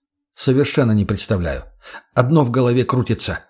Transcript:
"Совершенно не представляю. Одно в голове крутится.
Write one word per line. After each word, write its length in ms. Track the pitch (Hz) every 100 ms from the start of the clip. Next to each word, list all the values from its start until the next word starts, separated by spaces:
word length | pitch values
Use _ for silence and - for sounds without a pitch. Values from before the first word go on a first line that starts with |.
| _ _ _
"Совершенно 580 | - - 131 139 - 120
не 120 | 107
представляю. 600 | 95 98 - 98 80 65 - _ - - _
Одно 300 | - 123 160
в 80 | 120
голове 340 | 123 120 127
крутится. 560 | 113 123 117 110 - 87 _